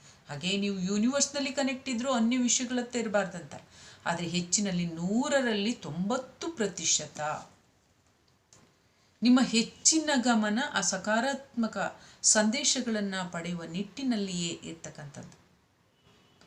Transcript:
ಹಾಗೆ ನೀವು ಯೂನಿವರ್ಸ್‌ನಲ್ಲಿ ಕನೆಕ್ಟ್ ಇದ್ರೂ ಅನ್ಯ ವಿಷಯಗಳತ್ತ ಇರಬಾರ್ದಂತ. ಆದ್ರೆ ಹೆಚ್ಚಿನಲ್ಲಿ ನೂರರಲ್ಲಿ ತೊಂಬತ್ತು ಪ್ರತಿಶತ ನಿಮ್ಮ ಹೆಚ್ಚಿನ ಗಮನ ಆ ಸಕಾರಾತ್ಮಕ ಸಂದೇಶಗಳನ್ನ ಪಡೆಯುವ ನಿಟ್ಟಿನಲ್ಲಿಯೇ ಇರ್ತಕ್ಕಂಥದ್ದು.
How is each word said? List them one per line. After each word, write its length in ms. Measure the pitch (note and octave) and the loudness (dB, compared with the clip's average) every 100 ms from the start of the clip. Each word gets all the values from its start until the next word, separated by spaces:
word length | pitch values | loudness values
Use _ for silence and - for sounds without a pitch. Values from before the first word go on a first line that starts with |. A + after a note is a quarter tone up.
| - - - | -20 -20 -14
ಹಾಗೆ 280 | C#3+ F3+ G3+ | -6 -2 0
ನೀವು 220 | G3+ G3 | 0 -2
ಯೂನಿವರ್ಸ್‌ನಲ್ಲಿ 720 | F3+ G#3 A#3 C#4+ C#4+ C#4+ C4+ | 0 2 2 2 0 -2 -4
ಕನೆಕ್ಟ್ 380 | C4 C4 C4 - | 0 -2 -2 -4
ಇದ್ರೂ 220 | A3+ C4 | -2 0
ಅನ್ಯ 260 | B3 A3+ B3+ | 2 2 2
ವಿಷಯಗಳತ್ತ 580 | B3 - B3 B3 A#3+ B3 | 2 2 0 -2 -2 -4
ಇರಬಾರ್ದಂತ. 580 | A3+ G3+ F#3 F3+ C#3+ - - - - - D#3+ | 0 0 0 -6 -12 -16 -18 -20 -20 -8 -4
ಆದ್ರೆ 220 | E3+ E3+ | -4 -2
ಹೆಚ್ಚಿನಲ್ಲಿ 580 | F3 F3 G#3+ G3+ F3 E3+ | -2 0 0 2 0 -2
ನೂರರಲ್ಲಿ 880 | E3 F3 A3+ D4 C#4+ B3 G#3+ G#3 | -2 0 0 2 2 2 2 0
ತೊಂಬತ್ತು 800 | B3 D#3+ D#3 G3 C4 C4 - E4 | -2 -6 -4 -2 -2 -4 -8 -8
ಪ್ರತಿಶತ 680 | E4 G3 F3 D#3+ - - - D3+ C#3+ - _ _ _ _ _ _ _ _ _ _ - _ _ _ _ _ _ | -2 -2 -2 0 0 -2 -6 -6 -6 -10 _ _ _ _ _ _ _ _ _ _ -20 _ _ _ _ _ _
ನಿಮ್ಮ 160 | A#3 B3+ | 6 6
ಹೆಚ್ಚಿನ 680 | B3 A3+ - - - D#4+ D4+ C#4 | 6 2 0 0 2 2 2 2
ಗಮನ 440 | A#3+ A3+ G#3+ G#3+ D4 | 4 4 4 0 0
ಆ 80 | G3+ | 0
ಸಕಾರಾತ್ಮಕ 1200 | F3+ F#3+ G#3 A3 C4 C4+ - A#3+ A3 G3+ E3+ - - - | 0 -2 0 0 0 -2 -4 -2 -2 -2 -4 -6 -16 -2
ಸಂದೇಶಗಳನ್ನ 920 | - A3 G#3+ C4+ - C4 A#3+ G#3+ G3 F#3+ F3 | 2 4 4 2 0 0 0 -2 -2 -4 -6
ಪಡೆಯುವ 320 | E3+ E3+ F3 | -6 -6 -6
ನಿಟ್ಟಿನಲ್ಲಿಯೇ 960 | E3 E3+ G3+ - C4+ A3 G3 F3 E3+ - | -6 -8 -8 -4 -2 0 -2 -2 -4 -6
ಇರ್ತಕ್ಕಂಥದ್ದು. 760 | D#3+ E3 D3+ D3 C#3+ C3 - - _ _ _ _ _ _ _ _ _ _ | -10 -12 -12 -14 -14 -14 -16 -20 _ _ _ _ _ _ _ _ _ _